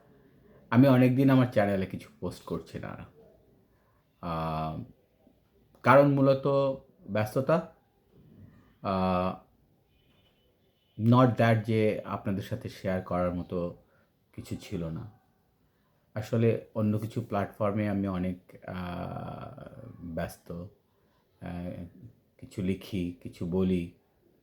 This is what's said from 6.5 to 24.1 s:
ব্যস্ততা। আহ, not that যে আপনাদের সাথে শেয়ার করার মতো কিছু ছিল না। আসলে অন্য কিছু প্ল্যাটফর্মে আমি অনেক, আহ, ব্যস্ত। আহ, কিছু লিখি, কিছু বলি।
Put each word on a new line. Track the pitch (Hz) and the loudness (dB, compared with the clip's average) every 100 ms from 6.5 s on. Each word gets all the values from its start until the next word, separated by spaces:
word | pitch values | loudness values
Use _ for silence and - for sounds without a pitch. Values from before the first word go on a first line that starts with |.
| 139 139 135 - _ - | 0 0 -4 -12 _ -6
ব্যস্ততা। | 104 107 139 127 165 - - _ _ _ _ - - - - _ _ | -2 -2 -2 0 0 -2 -14 _ _ _ _ -20 -20 -20 -20 _ _
আহ, | 101 95 92 90 92 95 - _ _ _ _ _ _ _ _ _ _ _ _ _ _ - 110 | -2 0 2 2 0 -4 -12 _ _ _ _ _ _ _ _ _ _ _ _ _ _ 0 4
not | 123 127 | 6 6
that | 110 117 113 | 4 4 4
যে | 107 110 107 98 98 | 2 2 2 0 -4
আপনাদের | 98 - 98 | -8 -4 -6
সাথে | - 110 98 | -6 -8 -10
শেয়ার | - 101 92 | -8 -4 -4
করার | 92 87 90 87 | -2 -2 0 -2
মতো | 82 90 87 - _ _ _ _ _ | -6 -6 -6 -8 _ _ _ _ _
কিছু | - - 90 | -18 -12 -12
ছিল | - 92 82 | -8 -8 -6
না। | 80 113 - _ _ _ _ _ _ _ _ _ 110 | -8 -12 -18 _ _ _ _ _ _ _ _ _ -10
আসলে | - 117 113 - - 113 | -2 2 2 2 -4 -2
অন্য | 107 107 | 0 0
কিছু | 113 - | -4 -8
প্ল্যাটফর্মে | 113 101 98 - 104 104 104 | -4 -4 -4 -2 -2 0 -2
আমি | 101 98 | -2 -2
অনেক, | 92 92 90 - - - | -2 -4 -6 -12 -18 -12
আহ, | 92 90 87 - - - - - - - - - - | -10 -8 -8 -8 -10 -10 -12 -14 -16 -18 -18 -18 -16
ব্যস্ত। | 85 82 85 - - | -10 -6 -6 -8 -14
আহ, | 85 95 - _ _ _ _ _ _ 87 87 87 90 90 - 120 - _ _ | -12 -12 -18 _ _ _ _ _ _ -12 -10 -10 -10 -14 -18 -20 -20 _ _
কিছু | 123 - | -14 -6
লিখি, | 92 92 - 98 87 - | -4 -4 -6 -6 -6 -8
কিছু | - - 87 | -16 -10 -4
বলি। | 92 95 92 87 - _ | 0 2 0 -2 -10 _